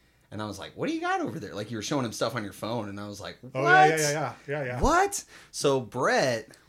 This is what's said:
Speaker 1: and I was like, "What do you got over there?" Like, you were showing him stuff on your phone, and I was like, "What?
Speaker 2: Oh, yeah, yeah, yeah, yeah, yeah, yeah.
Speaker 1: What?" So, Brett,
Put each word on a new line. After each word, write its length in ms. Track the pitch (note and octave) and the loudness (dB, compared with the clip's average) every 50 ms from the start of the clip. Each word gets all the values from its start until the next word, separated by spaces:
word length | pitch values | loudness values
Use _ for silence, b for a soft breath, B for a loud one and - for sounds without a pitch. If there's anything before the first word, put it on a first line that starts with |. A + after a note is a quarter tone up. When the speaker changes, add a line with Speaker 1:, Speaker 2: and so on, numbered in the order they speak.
| b b b b b b | b b b b b b
Speaker 1:
and 100 | - G#2 | -10 -8
I 40 | G#2+ G#2+ | -8 -6
was 100 | G2 F2+ | -8 -8
like, 140 | D#2+ D#2 D2+ | -12 -12 -8
"What 140 | - C3+ A#3 | -6 -4 -4
do 60 | E4 | -4
you 40 | D#4+ | -4
got 200 | E4+ F4 F#4 F#4+ | -4 -2 -2 -2
over 180 | E4 C4 - E3 | -2 -4 -6 -8
there?" 140 | A2 - - | -10 -8 -8
Like, 160 | - G#3 B2+ | -8 -8 -6
you 80 | A#2+ G#2+ | -6 -8
were 60 | G2+ | -4
showing 200 | - D#3 C#3+ C3 | -2 -2 -2 -2
him 60 | A2+ | -2
stuff 240 | G#2 - - A#2 - | -2 -2 -4 -2 -2
on 80 | B2 G#2 | -4 -6
your 100 | G2 F#2 | -6 -8
phone, 360 | - - G#2 A#2 A#2+ G#2 G2+ | -8 -6 -4 -4 -4 -4 -6
and 100 | G2 G2+ | -8 -10
I 80 | G#2 G#2 | -10 -10
was 140 | G#2 G2+ | -10 -10
like, 160 | - F2 - - | -12 -12 -12 -14
"What? 100 | - B2+ C3 | -16 -8 -4
Speaker 2:
Oh, 80 | C3 | 0
yeah, 240 | C#3 - F3+ - D3+ | 4 6 8 8 8
yeah, 100 | D3+ D#3+ | 8 6
yeah, 160 | D#3 D3+ D3 | 4 2 2
yeah, 220 | C#3+ D#3 C#3+ B2 A2+ - - - | 0 0 -2 -4 -6 -10 -8 -6
yeah, 160 | C#3 D3+ C#3 | -6 -4 -4
yeah. 160 | B2 B2 B2 | -4 -2 2
Speaker 1:
What?" 420 | E3 B3+ D#4+ F4 G4 G4+ G4+ - - B B B B B | 4 4 6 4 4 2 0 -6 -10 B B B B B
So, 280 | B - - D3 C#3 C3 | B 0 2 4 4 2
Brett, 800 | A#2+ G#2 - A#2+ C#3+ F#3+ B3 A#3+ E3+ C3+ A#2+ A2 G#2+ - - - _ | 0 -2 -4 0 2 2 4 4 4 2 2 0 -4 -8 -16 -20 _